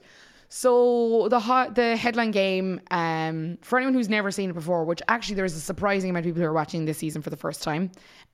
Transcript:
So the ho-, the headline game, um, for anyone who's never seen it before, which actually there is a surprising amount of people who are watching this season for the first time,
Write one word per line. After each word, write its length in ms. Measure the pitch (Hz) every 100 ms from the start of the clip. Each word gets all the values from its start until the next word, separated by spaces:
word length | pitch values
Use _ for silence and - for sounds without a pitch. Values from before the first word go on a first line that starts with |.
| - - - - _
So 760 | - 254 247 247 240 233 226 208
the 100 | 247
ho-, 320 | 214 254 214
the 220 | 220 233 226
headline 320 | 240 233 226
game, 480 | 202 190 185 190 180 -
um, 680 | 175 165 160 160 160 160 170
for 160 | - 247
anyone 180 | 262 262
who's 120 | 208
never 200 | 214 196
seen 220 | 202 190
it 20 |
before, 300 | 170 160 175 160
which 160 | 170 -
actually 280 | 233 214 196
there 100 | 190
is 100 | 160
a 40 |
surprising 520 | - 190 202 202 185
amount 140 | 180 170
of 40 |
people 140 | 165
who 40 | 165
are 60 |
watching 320 | 160 151 170 156
this 140 | 151
season 220 | 156 156
for 80 | 156
the 60 | 151
first 260 | 160 156
time, 280 | 165 160 185 - - - -